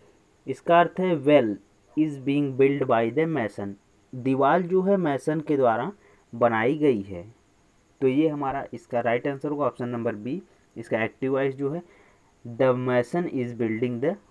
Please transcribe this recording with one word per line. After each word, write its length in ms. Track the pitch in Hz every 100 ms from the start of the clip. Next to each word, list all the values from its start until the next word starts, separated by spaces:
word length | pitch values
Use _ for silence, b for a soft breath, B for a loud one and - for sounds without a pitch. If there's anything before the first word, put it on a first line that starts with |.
| b b _ _ 135
इसका 340 | 131 - 170
अर्थ 200 | 165 -
है 140 | 185 160
well 280 | 135 147 110 101 _ _ _ -
is 180 | 156 139
being 340 | 131 143 139 127
built 320 | 139 143 131
by 160 | 113 117 135
the 100 | 165
mason, 440 | 147 107 - 101 98 _ _ -
दीवार 500 | 127 127 135 139 170
जो 200 | 170 185
है 140 | 190 196
mason 440 | 165 139 - 156
के 160 | 151 139
द्वारा 360 | 123 110 151 - b b b
बनाई 460 | 117 120 113 117 151
गई 240 | 147 110
है। 200 | 98 87 85 - _ _ _ _ _ -
तो 80 | 131
ये 200 | 135 160
हमारा 360 | 147 139 135 -
इसका 260 | 117 - 120
right 260 | 117 120 143
answer 220 | 139 147
होगा 180 | 147 135
option 220 | - 123
number 260 | 120 117
B। 280 | 104 117 175 - b b -
इसका 260 | 113 113
active 280 | 110 - 131
voice 220 | 135 135
जो 160 | 131 139
है 120 | 170 - b b b b _
the 260 | 117 117 131 127
mason 500 | 127 123 123 175 180
is 200 | 131 120
building 460 | 120 113 110 123 117
the 120 | 147 202 -